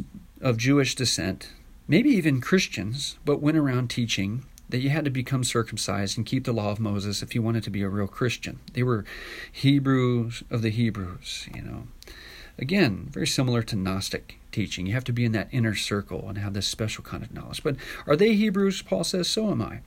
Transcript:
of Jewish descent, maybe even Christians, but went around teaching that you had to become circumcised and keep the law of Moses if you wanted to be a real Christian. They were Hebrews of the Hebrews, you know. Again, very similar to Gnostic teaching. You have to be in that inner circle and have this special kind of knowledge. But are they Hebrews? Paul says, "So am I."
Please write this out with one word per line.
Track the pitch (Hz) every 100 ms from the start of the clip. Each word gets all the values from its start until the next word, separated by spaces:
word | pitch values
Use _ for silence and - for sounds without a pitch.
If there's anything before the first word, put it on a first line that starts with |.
| - - - -
of | 135 113
Jewish | 123 143 131 -
descent, | 123 - 90 - - - - - -
maybe | 165 294
even | 214 156 131
Christians, | - 190 - - 101 135 - -
but | 147 139
went | 147 156
around | 139 123 123
teaching | - 110 - 98 127 - - -
that | 127
you | 135
had | 156 147
to |
become | 127 123 135
circumcised | 123 120 110 104 - 101 101 -
and | 113
keep | 131 131
the |
law | 113 104
of | 104
Moses | 107 101 101 98
if | - 120
you |
wanted | 113 113 104
to |
be | 98
a | 98
real | 104 98
Christian. | - 123 127 - - -
They | 123
were | 127 110 101 - - - -
Hebrews | - 135 143 135 131 127 120 117 117 -
of | 120
the | 110
Hebrews, | 107 117 101 90 92 - - -
you | -
know. | - - 117 - - - - - - -
Again, | 135 202 139 90 135
very | - 151
similar | - 127 120
to | 113 101
Gnostic | 92 95 - - - - -
teaching. | - 95 - 92
You |
have | 127
to | 127
be | 120 120
in |
that | 110 -
inner | 131 113 95
circle | - 101 - 92 104
and | 101
have | 101 98
this | -
special | - 110 -
kind | - 85
of | -
knowledge. | - 60 -
But | 156 131 - - -
are | 151
they | 220
Hebrews? | 208 220 190 196 190
Paul | - 190
says, | 170 185 170
"So | 220 220
am | 131
I." | 101 120